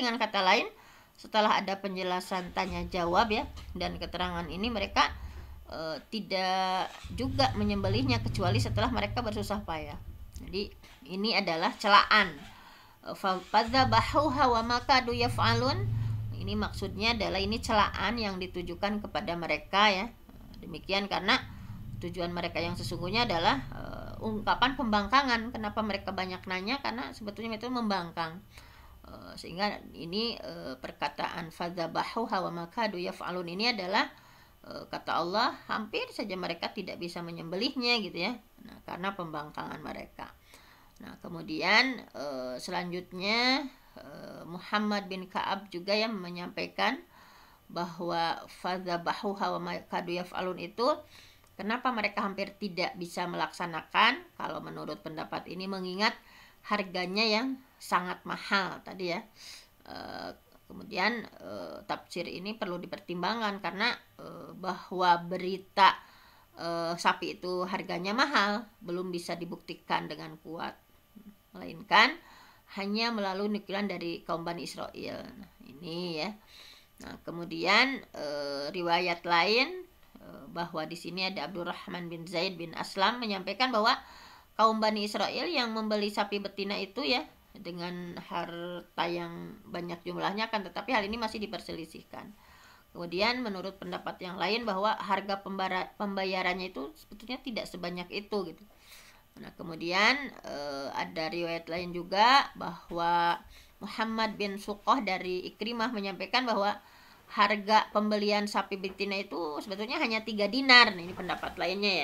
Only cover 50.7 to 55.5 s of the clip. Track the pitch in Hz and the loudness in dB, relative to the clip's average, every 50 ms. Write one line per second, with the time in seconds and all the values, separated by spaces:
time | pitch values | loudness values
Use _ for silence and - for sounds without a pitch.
50.7 | - - 233 262 302 302 - - - - - - - - - - - - 190 208 | -4 0 2 2 2 0 -2 -12 -20 -20 -20 -20 -20 -20 -20 -18 -12 -8 -4 -2
51.7 | 226 247 - 262 247 220 208 202 - - 208 196 190 190 196 190 - - 208 202 | -2 0 0 0 2 2 0 0 0 0 -2 -2 -2 -4 -6 -6 -6 -6 -6 -4
52.7 | 170 180 180 - - 180 175 175 - 196 175 175 175 170 165 - - - 190 170 | -2 -2 -2 -2 -2 -4 -8 -6 -4 -2 -2 -2 -2 -2 -2 -2 -2 -4 -6 -4
53.7 | 165 160 - - - 185 208 233 269 349 - - - - - - - - 160 160 | -4 -6 -6 0 4 6 6 6 6 2 -2 -12 -10 -6 -6 -4 -4 -6 -8 -8
54.7 | 160 160 156 151 151 151 - 160 156 156 160 - - 170 - - | -10 -8 -8 -8 -8 -8 -10 -10 -8 -8 -6 -6 -6 -6 -6 -8